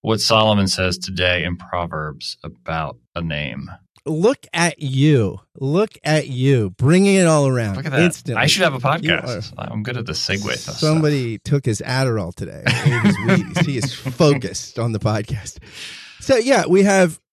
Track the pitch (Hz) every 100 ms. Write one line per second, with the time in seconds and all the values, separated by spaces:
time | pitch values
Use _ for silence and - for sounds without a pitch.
0 | 110 110 - 110 110 104 98 - 92 90
1 | - 95 90 90 82 87 - 90 85 80
2 | 76 67 - - 76 78 - 80 76 62
3 | _ - 82 76 71 60 - - _ _
4 | - 156 202 277 - 170 170 151 147 131
5 | 147 143 117 - _ - 135 165 220 -
6 | - 156 135 123 131 131 101 90 127 180
7 | 202 190 175 156 139 127 110 98 - 135
8 | 170 - - 110 135 202 175 135 131 160
9 | 151 165 147 110 104 - - 107 107 123
10 | 113 78 - 98 104 127 - - 156 156
11 | 151 147 120 107 - 143 131 104 - 127
12 | 131 113 87 87 92 - - - 147 123
13 | 202 190 - 190 - 180 165 131 123 -
14 | 127 120 156 143 92 92 - - 117 110
15 | 110 107 107 107 - - - - - -
16 | - - - 262 233 247 160 185 202 196
17 | 180 156 _